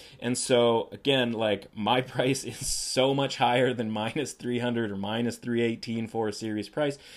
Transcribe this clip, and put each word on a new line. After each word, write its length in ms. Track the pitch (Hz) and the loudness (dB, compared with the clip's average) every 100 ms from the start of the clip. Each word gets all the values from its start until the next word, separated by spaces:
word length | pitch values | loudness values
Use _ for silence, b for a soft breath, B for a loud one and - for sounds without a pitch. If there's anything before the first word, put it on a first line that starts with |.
| B B | B B
And 180 | 120 123 | -4 -2
so, 520 | - 123 120 117 - | 2 4 6 4 0
again, 400 | 104 135 135 120 | -4 2 2 2
like, 380 | 110 110 101 - | 0 0 0 -4
my 280 | 104 104 127 | -4 0 2
<laughs> 0 | |
price 420 | 131 - 131 135 | 0 0 0 0
is 240 | - 110 - | -4 -8 -4
so 480 | - - - 131 | -4 -2 2 2
much 220 | 139 135 - | 2 -2 2
higher 360 | 120 123 127 | 2 4 4
than 200 | 120 110 | 2 -2
minus 400 | 107 110 156 131 | -2 -2 -2 -6
three 260 | - 123 120 | -6 -4 -2
hundred 320 | 123 117 113 | 0 0 -2
or 60 | 98 | -2
minus 400 | 98 113 120 110 | -4 -2 -2 -4
three 260 | 123 117 | -2 0
eighteen 460 | 117 113 - 113 113 | 0 0 -6 -6 -4
for 180 | 113 110 | -4 -4
a 60 | |
series 360 | 104 110 107 101 | -4 -4 -4 -4
price. 300 | - 147 139 B | -2 -2 -4 B